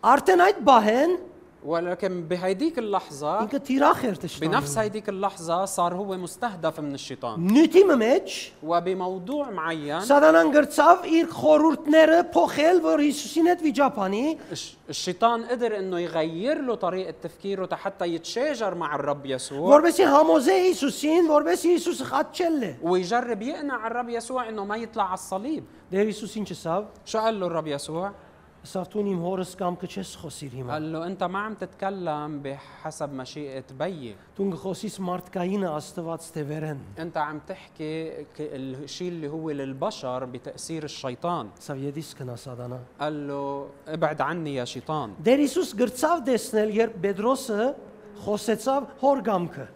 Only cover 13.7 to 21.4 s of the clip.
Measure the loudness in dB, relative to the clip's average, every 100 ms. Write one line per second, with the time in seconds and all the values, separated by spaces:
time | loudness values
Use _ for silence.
13.7 | 4 2 2 -2 0 -2 -4 -8 -12 -12
14.7 | -16 -12 -8 -6 2 2 2 -4 -2 -2
15.7 | -2 -4 -4 -2 -2 -2 -2 -2 -2 -2
16.7 | -2 -2 -2 -6 -10 -14 -10 -8 -6 -4
17.7 | -4 -6 -4 -4 -4 -4 -4 -2 -2 -4
18.7 | -4 -4 -2 -2 -4 -4 -6 -6 -2 6
19.7 | 8 8 4 6 6 6 4 4 4 2
20.7 | 2 -2 -2 2 4 4 4